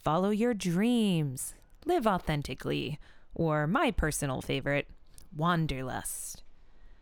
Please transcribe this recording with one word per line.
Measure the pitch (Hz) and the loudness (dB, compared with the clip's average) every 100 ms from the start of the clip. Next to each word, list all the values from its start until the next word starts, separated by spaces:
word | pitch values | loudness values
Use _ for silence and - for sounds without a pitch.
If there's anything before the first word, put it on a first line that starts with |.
"Follow | - 160 196 | 0 2 2
your | 214 240 | 2 2
dreams, | 220 180 170 226 247 214 165 147 127 - - - - | 2 0 2 4 4 4 2 0 -2 -8 -10 -20 -12
live | 294 349 220 | 0 2 4
authentically," | 180 - 147 - 135 135 147 131 151 - - - | 2 0 -2 -2 -6 -4 -2 -4 -6 -10 -20 -14
or | - 165 151 151 | -2 0 2 2
my | 247 302 | 2 2
personal | 185 156 143 139 131 | 2 0 0 -2 -4
favorite, | - 139 143 143 - - - - - 147 | -2 -2 0 0 -2 -10 -20 -20 -14 -2
wanderlust. | 170 170 156 131 131 117 - - - - - - - - - - | 2 2 2 -2 -4 -6 -6 -8 -10 -12 -16 -18 -20 -20 -20 -20